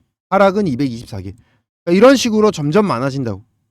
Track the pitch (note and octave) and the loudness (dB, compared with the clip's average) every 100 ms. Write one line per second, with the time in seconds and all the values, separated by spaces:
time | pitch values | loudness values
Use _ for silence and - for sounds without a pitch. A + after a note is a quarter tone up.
0 | _ _ - G3 G3 G3 G3 B2 C#3 A#2 | _ _ -4 2 2 2 -4 -2 -4 -6
1 | - G2 F#2+ - _ _ _ _ E3+ F#3 | -14 -14 -14 -16 _ _ _ _ -2 4
2 | B3 B3+ A#3+ G#3+ G#3+ E3 D3 F3+ G3+ A#2 | 6 4 2 0 0 0 -2 0 0 -2
3 | C3+ C#3 A#2 G2 - _ _ | -4 -4 -6 -8 -14 _ _